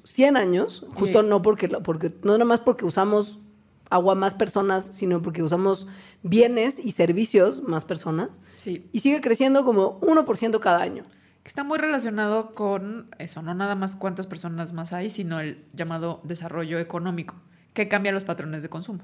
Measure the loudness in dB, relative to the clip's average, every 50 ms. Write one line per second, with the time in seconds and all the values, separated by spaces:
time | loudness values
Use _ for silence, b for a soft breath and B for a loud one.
0 | -20 -4 2 4 6 6 6 4 4 2 2 2 0 -2 -4 -10 -16 -10 -4 -2
1 | 0 4 4 4 6 6 4 4 4 4 2 2 0 -2 -4 -4 -4 -4 -4 -2
2 | -4 -6 -6 -2 2 4 4 4 4 4 2 2 4 2 0 2 0 -2 0 0
3 | 2 2 2 2 0 -2 -6 -18 -20 -20 _ _ _ _ _ _ _ 0 2 2
4 | 4 4 4 4 2 0 0 0 -2 0 0 0 0 2 0 0 -2 -6 -8 -4
5 | -2 0 0 0 -2 -4 -4 -2 -2 0 0 2 2 2 0 0 -4 B B B
6 | B B B B -2 4 6 6 6 6 4 2 0 0 -2 -4 -6 -4 0 2
7 | 2 2 2 0 0 4 4 6 6 4 2 0 -4 -4 -4 -4 -4 -6 -8 -8
8 | -6 -4 -4 -4 -4 -6 -10 -14 b b b b -10 -10 -10 -10 -8 -8 -4 0
9 | 2 2 2 2 2 0 2 2 4 4 4 4 4 4 4 4 2 2 0 0
10 | 2 4 4 4 4 2 0 -2 0 0 0 0 2 4 2 2 2 -2 -6 -8
11 | -14 -18 b b b b b b b -16 -12 -10 -6 -4 -4 -2 0 0 -2 -2
12 | -2 -4 -2 -2 -2 0 0 -2 -2 -4 -6 -4 -2 -2 -2 -2 -4 -8 -10 -12
13 | -14 -16 -16 -14 -14 -14 -12 -10 -8 -6 -6 -4 -4 -4 -2 -2 -4 -6 -6 -6
14 | -6 -6 -6 -6 -10 -10 -10 -10 -10 -8 -8 -8 -8 -8 -8 -10 -8 -8 -6 -6
15 | -6 -6 -6 -6 -6 -6 -4 -6 -6 -8 -8 -12 -16 _ -10 -8 -6 -6 -6 -4
16 | -4 -6 -6 -8 -10 -10 -10 -10 -10 -8 -8 -6 -6 -4 -4 -4 -4 -6 -6 -6
17 | -6 -4 -6 -6 -8 -10 -14 -20 -20 b b b b b b -4 -2 0 0 0
18 | 0 0 -2 -2 -4 -6 -6 -6 -6 -8 -8 -8 -10 -10 -12 -12 -12 -10 -12 -12